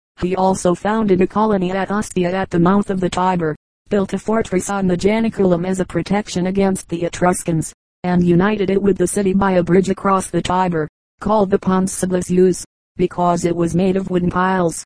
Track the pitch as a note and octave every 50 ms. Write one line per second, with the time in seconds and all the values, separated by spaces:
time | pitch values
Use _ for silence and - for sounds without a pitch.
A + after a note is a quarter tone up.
0 | _ _ _ - - F3+ F#3 F3+ F#3 F#3 F#3+ F#3+ - F3+ F3 - - G3 G#3+ A3
1 | A3+ G3+ F#3+ F3+ F#3+ F3+ - G#3 G#3+ A3 G#3+ G3 F3+ F3+ F#3 F#3+ F#3+ - G3 G#3
2 | G#3 - - - F3+ F3 F3+ F#3+ F#3+ - - E3+ E3+ F3 G3 G3+ G3+ - G3+ F#3+
3 | F#3 E3+ - - F3+ F#3 F#3 F3 E3 D#3 D3+ - _ _ _ _ _ - - G#3
4 | F#3+ G3 - F#3+ - - A3 A3+ A3+ - - F3+ - - G3+ G3 F#3+ F#3 F3+ F3
5 | F#3+ G3 G#3+ A3+ A3+ A3+ - - G3 F#3 F3+ E3+ E3+ F#3 F#3+ F#3 F3+ - - E3+
6 | E3+ - F#3 G#3 G#3+ - - F3+ F3+ F#3 F#3+ G3 G3 G3 F#3+ - - - F3 E3+
7 | F3 E3+ - - F3+ F3+ F3+ - - - E3+ D#3+ D3+ - - _ _ _ _ _
8 | - F3+ F3+ F3+ F3 F3 E3+ E3+ F#3 G#3 G#3+ G3+ G3 F3+ F#3+ G3 G3 G3 F#3 -
9 | F3+ F3 - G3+ G#3 F#3+ F#3 G3 G3 G3 F#3 F3+ F3 E3+ E3+ F#3+ F#3 F#3 F#3+ -
10 | - G3+ G3 F#3+ F3+ - - F3 E3+ - F3+ F#3 F#3 F#3 E3+ D#3+ D3+ D3+ - _
11 | _ _ _ _ - G3+ G#3+ A3 G3+ F#3 G3+ F#3 - F#3 F#3 F#3 F#3+ F#3+ - -
12 | - F#3 F#3 F3+ F3+ - F3+ F3+ F#3 F#3 F3+ - - - _ _ _ _ _ -
13 | F3+ F3+ - - F3+ F3 F3 E3+ E3 E3+ E3+ E3+ E3+ E3 D#3+ E3+ F#3+ F#3+ F#3 G3
14 | F#3+ F#3 F3+ F3+ F3 F3 - F3+ F#3 F#3 F#3+ F#3+ F3+ E3+ D#3 - -